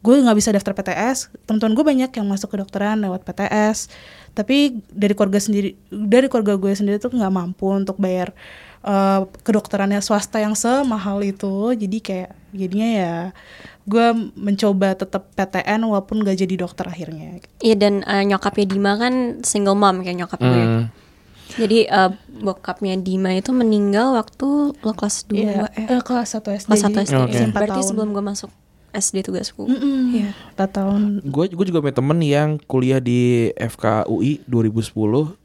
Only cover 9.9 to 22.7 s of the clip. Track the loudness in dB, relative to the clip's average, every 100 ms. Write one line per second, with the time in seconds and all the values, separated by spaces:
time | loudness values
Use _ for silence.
9.9 | -2 0 -2 -2 -2 -2 0 0 0 0
10.9 | -2 -4 -4 -4 -4 -6 -2 -2 -2 -2
11.9 | -6 -6 -8 -8 -16 -18 -8 -4 -2 0
12.9 | 0 -2 -4 -8 -12 -20 -20 -20 -18 -2
13.9 | 2 4 2 -4 -6 -4 0 2 2 0
14.9 | 0 -4 -6 -8 -6 -4 -4 -2 -2 0
15.9 | -2 -2 -2 -2 0 -2 -2 -6 -8 -10
16.9 | -10 -12 -12 -14 -18 -20 _ 2 4 4
17.9 | 2 0 0 2 0 0 0 0 2 0
18.9 | 0 0 0 -2 -4 -4 0 2 4 4
19.9 | 2 -2 -6 -6 -2 2 4 4 2 -2
20.9 | -6 -20 _ _ -20 -16 -4 2 4 4
21.9 | 4 2 0 -14 -8 -6 -6 -8